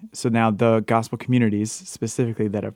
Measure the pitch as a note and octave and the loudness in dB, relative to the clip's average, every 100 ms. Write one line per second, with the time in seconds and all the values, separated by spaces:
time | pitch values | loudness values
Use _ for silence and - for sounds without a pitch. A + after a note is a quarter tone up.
0 | A3 - B2 A2+ A2+ G2+ A#2 A2 G#2+ A2+ | -18 -6 0 2 2 2 4 2 2 0
1 | A2 A#2 - B2+ A2+ G#2 G#2+ - - - | 0 -6 0 2 2 0 -2 -6 -14 -8
2 | A2+ - A#2 A2+ G#2+ G#2 G2+ | -6 -2 -2 -2 -2 -2 -6